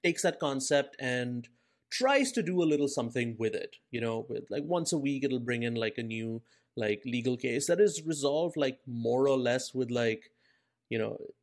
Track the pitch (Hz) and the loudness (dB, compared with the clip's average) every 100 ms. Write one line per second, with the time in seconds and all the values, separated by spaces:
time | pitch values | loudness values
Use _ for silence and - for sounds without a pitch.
0 | 175 170 180 165 147 135 135 143 139 - | 0 2 0 0 -2 -2 2 2 2 -4
1 | 131 123 123 120 117 _ _ _ _ - | -2 -2 -2 -6 -8 _ _ _ _ 0
2 | 254 277 262 - 170 180 165 147 143 143 | 4 4 4 0 0 2 4 4 2 0
3 | 117 123 120 110 113 104 - - _ 120 | -2 -2 -2 -2 -2 -2 -8 -14 _ -4
4 | 113 113 117 117 - 147 147 175 165 160 | -2 -4 -4 -8 -6 -6 -2 -2 0 0
5 | 139 139 135 127 120 120 117 117 113 113 | 0 0 0 -2 -2 -2 -2 -2 -2 -4
6 | 117 113 113 113 _ _ _ - 107 104 | -6 -4 -4 -8 _ _ _ -4 -2 -2
7 | 127 120 123 123 127 117 - 175 208 160 | -2 0 0 0 0 -2 0 4 4 2
8 | 156 151 139 147 170 156 139 135 131 117 | -6 -2 0 0 0 0 -2 -2 -8 -4
9 | 117 123 139 135 123 127 - 131 120 120 | 0 4 4 4 2 0 -2 -4 -2 2
10 | 117 110 - _ _ _ _ _ _ 113 | 2 0 -8 _ _ _ _ _ _ -2
11 | 110 - - - | -2 -6 -12 -16